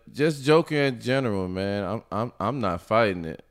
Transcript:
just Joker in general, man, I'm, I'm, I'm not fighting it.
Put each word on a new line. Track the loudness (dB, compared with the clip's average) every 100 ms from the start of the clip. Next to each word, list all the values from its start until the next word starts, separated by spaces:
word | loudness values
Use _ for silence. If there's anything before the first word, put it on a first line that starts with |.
| -14
just | 0 0 2
Joker | 4 4 4
in | 0 0 0
general, | -2 0 0 -2 -2
man, | -2 -2 -2
I'm, | -4 -6 -6
I'm, | -6 -6 -4
I'm | -4 -2
not | -2 -4
fighting | 0 2 2 0
it. | -6 -10 -14